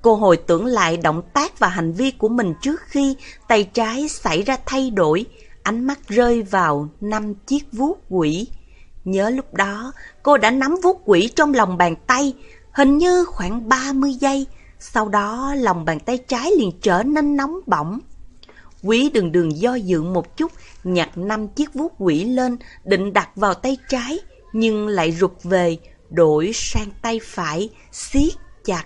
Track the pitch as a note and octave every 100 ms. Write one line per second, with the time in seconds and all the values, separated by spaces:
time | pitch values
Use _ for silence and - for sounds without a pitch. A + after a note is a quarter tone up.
0 | A#3 G#3+ G3+ E3 - E3+ A#3 A#3 E3+ E3+
1 | E3 D#3+ F3 C#4 D#4 - G#3 F#3 E3 E3+
2 | C4+ - A3 A#3+ G3 D#3 C4+ D#4+ - C#4
3 | C#4 C4+ - - - A3+ G3 - A3 B3
4 | D4 - G#3 D#3+ G3+ C4 - C4 C4 G3
5 | D#3+ D#3+ B3 - - - - A3+ C4 C#4
6 | - G3+ A#3+ A#3 G3 G3 E3 D3 D3+ -
7 | G#3 G#3+ G#3 G3+ - C#4 - A3 C#4 G4
8 | - F#3 D#3 D#3+ A#3 - - - - -
9 | F#3 F#3+ G#3 C4 - - G3 G#3 B3 -
10 | - - - C#4+ G#3+ C4 C4+ F4+ F4+ F#4
11 | - F3+ A3 - D4 C4 G3 F3 F3 E3
12 | - B3+ C#4+ B3+ - - - - C#4 D4
13 | F4 F4+ F4 - F3+ A3+ A3 C4 C4+ C4+
14 | C#4 B3+ C#4 C#4 C4+ - - - - A#3
15 | G#3+ G#3 G3+ A#3 C4+ C#4+ A3+ F3 D#3+ D#3
16 | - B3 B3+ A#3+ D4 G4 G3+ E3 G#3 F3+
17 | B3+ D4+ D4 C#4+ C#4 F4+ F4+ E3+ D#3 A3
18 | - - - - - - - - F#3 A3+
19 | C#4+ A#3 F3 E3+ E3 D3+ A#3 B3+ F#3 F3
20 | E3 F3+ E3 - D#4+ - - - F#3 F3+
21 | D#3+ F3 G3 G#3+ G#3 - D4+ C4 E4 -
22 | F#3+ D3+ G#3+ B3+ B3+ A#3+ - - - G3
23 | G3+ G3 F3 - G3+ F3+ B3+ C4+ - C4
24 | A#3+ E4 - - - A3 A3+ G#3+ G#3 G3+
25 | E3 E3 F#3 F#3 F3 F#3 F3 E3 - -
26 | _ D#3+ D#3+ D3+ F3 A3+ - A3+ G#3+ -
27 | A#3 A3+ - - E3 D#3 A3 - - -
28 | - C#4 D#4 - - - - F3